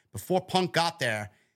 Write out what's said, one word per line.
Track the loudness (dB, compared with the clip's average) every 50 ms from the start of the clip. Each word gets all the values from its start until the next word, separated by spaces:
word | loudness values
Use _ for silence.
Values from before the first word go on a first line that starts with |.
| _ _ -14
before | -12 -4 0 0 0
Punk | 0 2 2 2 2 2 2
got | 2 2 2 0
there, | -2 -2 0 0 -2 -4 -8 -14 _ _ _ _